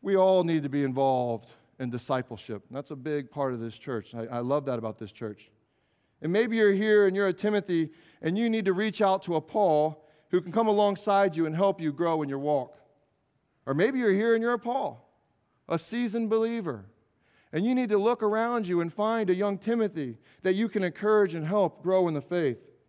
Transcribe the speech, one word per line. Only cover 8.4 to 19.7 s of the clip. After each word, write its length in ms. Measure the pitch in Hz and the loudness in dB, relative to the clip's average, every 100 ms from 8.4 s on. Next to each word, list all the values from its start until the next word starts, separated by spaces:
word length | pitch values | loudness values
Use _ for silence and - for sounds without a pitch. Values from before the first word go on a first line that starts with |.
| 233 | 0
need 160 | 220 | 0
to 80 | 190 | 0
reach 280 | 180 214 190 | 0 -2 0
out 200 | 202 190 | 2 2
to 120 | - 165 | 0 -4
a 40 | |
Paul 640 | - 220 202 151 151 156 _ _ _ | -2 0 2 4 2 -2 _ _ _
who 100 | 180 | -2
can 100 | 180 | 0
come 160 | 170 226 | 0 2
alongside 680 | 208 208 196 - 196 202 160 | 4 2 0 0 2 2 2
you 100 | 160 | -2
and 80 | |
help 260 | 156 196 196 | 2 0 0
you 120 | 156 | -4
grow 300 | 139 170 160 | -2 -2 0
in 60 | 147 | -2
your 120 | 139 | -4
walk. 360 | 143 147 123 - _ _ _ _ _ _ _ _ - | -2 -2 -2 -14 _ _ _ _ _ _ _ _ -4
Or 80 | |
maybe 260 | 135 208 262 | 0 0 2
you're 120 | 233 | 2
here 220 | 196 226 | 2 2
and 80 | 226 | 2
you're 120 | 226 | 2
a 40 | 240 | -2
Paul, 500 | 240 247 226 123 _ _ _ _ _ _ - | -2 -4 -4 -8 _ _ _ _ _ _ -6
a 100 | 165 | -6
seasoned 500 | - 233 240 214 226 | -4 -4 -2 -2 0
believer, 580 | 220 226 233 180 117 98 _ _ _ _ _ _ | 0 0 -2 -6 -8 -12 _ _ _ _ _ _
and 120 | 151 | -2
you 100 | 208 | 0
need 140 | 254 247 | 0 2
to 80 | 208 | 2
look 240 | 208 240 | 2 0
around 440 | 214 214 233 240 190 | 0 0 0 -2 0
you 140 | 175 | 0
and 120 | 170 | -2
find 380 | 156 214 226 208 | -2 -2 0 0
a 40 | |
young 220 | 185 202 196 | 0 0 -2
Timothy 640 | 214 | -2